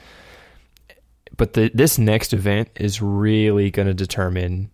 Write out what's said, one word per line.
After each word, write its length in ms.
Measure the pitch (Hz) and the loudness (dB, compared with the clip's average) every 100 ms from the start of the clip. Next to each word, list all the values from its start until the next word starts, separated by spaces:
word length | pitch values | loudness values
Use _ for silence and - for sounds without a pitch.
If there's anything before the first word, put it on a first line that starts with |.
| - - - - - - _ _ _ - _ _ - - | -20 -20 -20 -20 -20 -20 _ _ _ -20 _ _ -20 -4
But 180 | 110 | -2
the, 160 | 113 113 | 2 2
this 240 | 113 151 - | 4 2 4
next 340 | 107 107 - | 2 2 0
event 360 | 101 98 101 113 - | -2 0 0 -2 -4
is 240 | 104 101 | -6 -4
really 680 | 101 101 107 110 107 101 101 | -2 0 2 2 2 2 0
gonna 240 | 98 98 | 0 -2
determine 760 | 92 95 - 92 90 90 92 101 | -2 -4 -2 -2 -2 -4 -4 -8